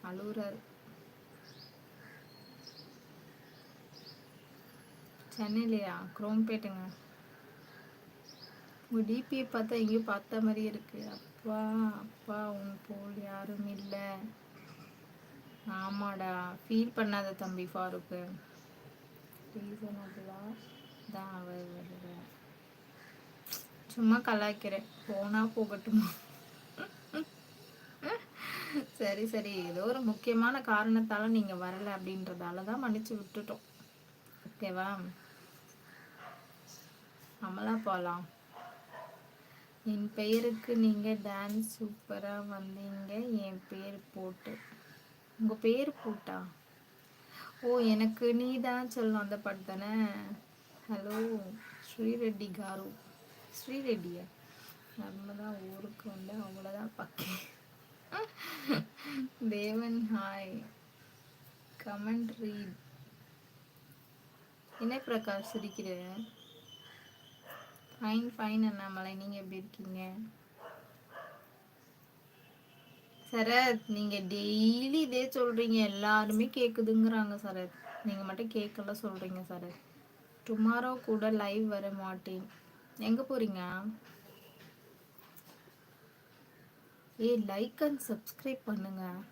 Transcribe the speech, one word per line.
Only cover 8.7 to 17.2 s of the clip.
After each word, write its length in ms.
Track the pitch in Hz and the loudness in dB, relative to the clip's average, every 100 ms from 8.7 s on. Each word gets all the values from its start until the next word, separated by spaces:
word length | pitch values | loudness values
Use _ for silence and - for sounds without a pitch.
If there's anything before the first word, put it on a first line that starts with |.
| - - | -20 -2
உங்க 140 | 226 214 | 0 2
டி 80 | 233 254 | 2 0
பியை 160 | 269 262 233 | -2 0 0
பார்த்தா 260 | 220 240 | 0 2
எங்கேயோ 200 | 214 226 220 | 4 4 4
பார்த்த 300 | 202 - 220 220 | -2 0 2 4
மாதிரியே 260 | 214 214 | 4 0
இருக்கு. 260 | 214 - 214 214 202 | -4 -10 -10 -10 -10
அப்பா, 420 | - - 226 214 214 220 220 208 | -14 -10 -4 -2 2 4 2 0
அப்பா 360 | 214 - - 208 214 202 | -10 -14 -8 -4 -4 -6
உன் 200 | 196 196 - | -8 -10 -10
போல் 320 | 202 202 202 202 | -10 -8 -8 -8
யாரும் 400 | 196 196 208 202 196 | -8 -8 -6 -6 -6
இல்ல. 200 | 196 196 196 190 220 - - - - - - - - - - - - - 220 190 | -6 -6 -6 -6 -10 -14 -20 -20 -18 -18 -18 -20 -20 -20 -20 -20 -20 -14 -8 -4
ஆமாடா, 500 | 190 202 202 190 185 185 180 185 | -2 -2 -2 -2 -2 -2 -4 -8
ஃபீல் 320 | - 220 233 233 | 2 4 4 2
பண்ணாத 380 | 214 202 | 2 2